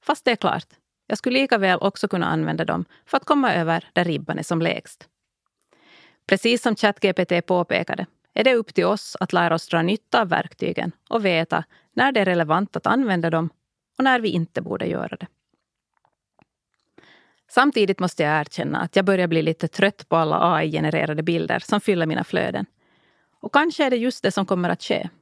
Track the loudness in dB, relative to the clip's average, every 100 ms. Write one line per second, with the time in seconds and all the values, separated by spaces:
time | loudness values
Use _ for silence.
0 | -4 -2 0 0 0 -4 -8 _ _ _
1 | _ -4 -2 0 2 2 2 2 0 -2
2 | -4 -2 0 0 -2 -2 -2 -2 -4 _
3 | _ -4 0 0 2 0 0 -2 -2 -2
4 | -2 -2 -4 -8 -2 -2 0 -2 -8 -20
5 | -20 _ _ _ _ _ _ _ _ -20
6 | -20 _ -2 0 2 2 2 2 0 2
7 | 0 0 0 0 0 -2 0 -2 -2 -6
8 | -8 _ _ 0 2 2 0 0 0 0
9 | -4 -8 -2 0 2 0 0 -2 0 -2
10 | _ 0 2 0 -2 -6 -6 -4 -6 -8
11 | _ -2 0 0 0 -2 -4 _ _ 0
12 | 0 2 2 2 2 0 0 -4 0 0
13 | 2 0 0 0 -2 _ _ _ _ _
14 | 0 2 0 -2 -2 -6 -6 -4 -4 -4
15 | -6 -10 -16 _ _ _ _ _ _ _
16 | _ _ _ _ _ _ _ _ _ -20
17 | -20 -20 _ _ _ 2 4 4 2 2
18 | -2 0 0 0 -2 -6 -4 -4 0 2
19 | 2 2 2 2 0 -2 -6 0 0 0
20 | -2 0 2 2 2 2 0 -2 -2 -2
21 | -2 -2 -2 -2 -2 -4 -2 -4 0 0
22 | 2 0 0 -2 -2 -4 -8 _ _ _
23 | _ _ _ _ -2 0 0 0 0 2
24 | 0 0 -2 -2 -2 0 0 -4 -4 -4
25 | -4 _